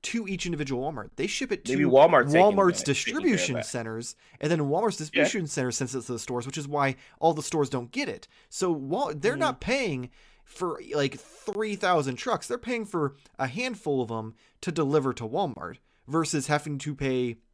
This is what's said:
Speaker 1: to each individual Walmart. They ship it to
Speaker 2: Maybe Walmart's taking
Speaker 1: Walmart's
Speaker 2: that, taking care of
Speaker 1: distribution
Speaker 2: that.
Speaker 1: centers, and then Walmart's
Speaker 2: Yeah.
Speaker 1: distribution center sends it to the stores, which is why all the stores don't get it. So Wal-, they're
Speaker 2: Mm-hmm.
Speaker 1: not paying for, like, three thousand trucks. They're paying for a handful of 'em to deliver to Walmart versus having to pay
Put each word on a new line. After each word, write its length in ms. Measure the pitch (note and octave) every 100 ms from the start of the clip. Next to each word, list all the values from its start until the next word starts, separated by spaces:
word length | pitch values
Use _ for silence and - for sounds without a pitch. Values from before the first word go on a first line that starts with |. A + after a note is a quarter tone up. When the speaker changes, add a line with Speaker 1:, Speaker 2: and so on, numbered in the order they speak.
Speaker 1:
to 260 | - A#3 G3
each 180 | F#3+ F3+
individual 380 | D#3+ C#3+ B2 C#3
Walmart. 200 | C#3+ G#2 -
They 120 | G#3
ship 260 | - C4
it 100 | G3+
to 80 | -
Speaker 2:
Maybe 140 | C#3 C#3+
Walmart's 480 | B2+ D#3+ D#3 C3
taking 240 | D#3 G3+ G3+
Speaker 1:
Walmart's 260 | F#3+ F3+
Speaker 2:
that, 100 | -
taking 200 | C#3 -
care 40 | C4
of 40 |
Speaker 1:
distribution 320 | F4+ G3 - A#2+
Speaker 2:
that. 100 | -
Speaker 1:
centers, 520 | B2 A2+ A2+ A#2+ - _ -
and 100 | D3+
then 80 | E3
Walmart's 400 | C#3+ D#3 A3 F3+
Speaker 2:
Yeah. 240 | D3+ -
Speaker 1:
distribution 240 | D3+ G#3+ D#3
center 240 | - B2+
sends 240 | A2+ B2+ B2+
it 60 |
to 100 | A#2
the 80 | A#2+
stores, 260 | - B2 A#2+
which 120 | D3
is 100 | C#3+
why 300 | D3 C#3 C3 - _
all 120 | D#3+
the 80 | D#3
stores 280 | - D#3+ C#3
don't 220 | C3 A#2+
get 160 | C4 D4
it. 180 | G#2 - _ _
So 240 | - F#3
Wal-, 400 | D#3+ C3+ F#3+ C#4 D3+
they're 160 | F#3+
Speaker 2:
Mm-hmm. 80 | D4
Speaker 1:
not 220 | D#4 -
paying 480 | - C4+ A#3 C3 B2 _ - _
for, 360 | _ - F3+ - -
like, 260 | D3+ C#3 -
three 560 | - - - G3+ G#3+ G3+
thousand 420 | G3+ E3+ C3+ B2
trucks. 300 | - A3 -
They're 120 | A#3+
paying 260 | - A#3+ G#3+
for 300 | F3 C#3+ C#3 _ -
a 80 | C3
handful 520 | D3 B3+ G#3+ D#3+ C#3
of 80 | A#2
'em 240 | A2+ A2 - _ _
to 100 | -
deliver 400 | D#3+ C#3+ D3+ C3+ A#2+
to 80 | A2+
Walmart 500 | C#3+ F3+ A2 E2 - _ _ -
versus 380 | D#3 D#3 D3+ C3+
having 320 | D3 D3+ C#3+
to 140 | D3+
pay 440 | C3+ C#3 B2+ B2 A2+ _